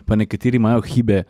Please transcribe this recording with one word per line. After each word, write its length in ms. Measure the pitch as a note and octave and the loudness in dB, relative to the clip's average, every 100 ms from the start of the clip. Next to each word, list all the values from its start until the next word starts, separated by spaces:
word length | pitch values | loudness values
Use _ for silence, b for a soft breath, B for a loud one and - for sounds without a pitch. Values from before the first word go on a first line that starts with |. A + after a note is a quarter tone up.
pa 140 | - G#2+ | -2 -2
nekateri 420 | G#2 G#2 B2 B2 | -2 -2 -2 0
imajo 240 | A2 A#2 | 2 0
hibe. 400 | - - A#2 G2 | 0 -2 0 0